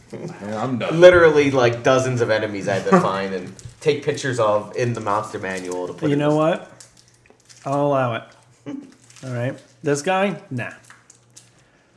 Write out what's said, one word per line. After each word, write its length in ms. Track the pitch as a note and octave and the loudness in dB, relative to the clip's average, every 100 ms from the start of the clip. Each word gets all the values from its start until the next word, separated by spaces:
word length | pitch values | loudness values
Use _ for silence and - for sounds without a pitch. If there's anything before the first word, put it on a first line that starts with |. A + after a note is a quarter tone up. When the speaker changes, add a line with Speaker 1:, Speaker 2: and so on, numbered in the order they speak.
| - | -16
Speaker 1:
And 420 | - - - G2+ | -12 -12 -10 -8
I'm 240 | G#2+ B2 B2 | -4 -4 -2
done. 220 | - D#3+ | -2 6
Speaker 2:
Literally, 500 | F3+ F3 E3 D3 C#3+ | 8 8 6 4 2
like, 320 | C3 A#2+ A#2 | 2 2 2
dozens 380 | C#3 B2+ B2 B2 | 2 2 0 0
of 100 | A2 | 0
enemies 380 | G#2+ G#2+ G2+ F#2+ | 0 -2 -4 -4
I 60 | G2 | -4
had 60 | F#2+ | 4
to 100 | F3 | 4
Speaker 1:
<laughs> 0 | |
Speaker 2:
find 340 | G#2+ F#2+ G2 | 4 -2 -4
and 180 | F#2 F#2 - - - | -6 -10 -14 -18 -4
take 240 | D#3 C#3+ | -2 0
pictures 340 | - C3 C#3 A#2 | -2 -4 -2 0
of 340 | G#2+ G#2 G2+ - | 2 0 -2 -4
in 160 | A#2+ | -2
the 80 | A2+ | -2
monster 380 | G#2+ G2+ G2+ G#2 | -2 -2 -2 -6
manual 480 | F#2+ F#2+ F#2 F2+ F2+ | -6 -6 -6 -6 -6
to 60 | |
put 160 | F2 D#3 | -4 0
Speaker 3:
You 60 | |
Speaker 2:
in 40 | C#3+ | 2
Speaker 3:
know 120 | D3 | 2
Speaker 2:
the 60 | D3+ | 2
Speaker 3:
what? 500 | D#3 G3 - - - _ _ _ _ _ - - C#3+ | 2 0 -6 -20 -20 _ _ _ _ _ -20 -12 -4
I'll 200 | C#3+ C#3+ | 0 2
allow 280 | C#3 B2 | 2 0
it. 80 | A2+ - - _ _ - C#4+ - - - - | -2 -8 -18 _ _ -14 -12 -14 -20 -20 -16
All 80 | C3 | -10
right. 260 | B2 B2 C#3+ - _ | -4 -4 -6 -14 _
This 200 | D3+ C#3+ | -2 0
guy? 380 | F#3 F#3+ G3+ F3 - | 0 2 0 -2 -8
Nah. 200 | B2+ G2 - - - _ - _ - - _ _ _ _ | -8 -8 -12 -20 -20 _ -20 _ -20 -20 _ _ _ _